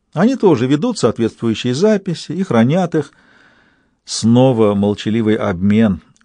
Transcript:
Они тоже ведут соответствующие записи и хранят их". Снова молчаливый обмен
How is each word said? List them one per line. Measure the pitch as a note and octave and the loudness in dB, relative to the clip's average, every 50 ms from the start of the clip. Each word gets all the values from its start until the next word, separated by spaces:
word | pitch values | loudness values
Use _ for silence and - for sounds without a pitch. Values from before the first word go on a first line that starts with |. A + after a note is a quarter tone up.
| _ _ - | _ _ -4
Они | D3+ F#3 B3 C#4 | 0 0 0 2
тоже | - - G3 D#3 A2 B2 B2+ | 2 2 2 2 2 2 0
ведут | C#3+ D3 F3 B3+ A#3+ - | 0 0 -2 -2 -4 -2
соответствующие | - A#2 G2+ - A2+ A2 - - - A2+ A2 - - B2 B2 | -2 -2 -2 0 -2 -4 -4 -4 -6 -6 -6 -4 -4 -6 -4
записи | C#3 F#3+ G#3+ A3 G3+ G3 - E3 - - - | 0 0 0 0 0 -2 -6 -10 -8 -10 -10
и | D3 F3 G3 | -8 -6 -4
хранят | - B2+ A2+ A2+ B2 D3+ F#3 F#3 D#3+ - | -2 0 0 2 2 2 0 -2 -2 -2
их". | D#3+ D3 - _ _ _ _ _ _ _ _ _ _ _ _ _ _ _ _ _ _ _ | -4 -4 -4 _ _ _ _ _ _ _ _ _ _ _ _ _ _ _ _ _ _ _
Снова | - - - - A2 A#2 B2 C3 C3+ B2+ A2 A2 G#2 G#2 | -12 -8 -2 0 2 4 4 4 4 4 2 2 2 2
молчаливый | G2+ G2+ G#2 G#2 - - A2 G#2 A#2 A2+ G#2+ G#2+ | 0 0 -2 -2 -2 -4 -4 -2 -2 0 0 0
обмен | A2 A2 G#2 G2 E2+ F#2+ G2+ G#2 A2 A2+ G#2+ F#2 D#2+ - _ _ _ _ | 0 -2 -4 -4 -2 0 2 2 4 2 2 0 -2 -8 _ _ _ _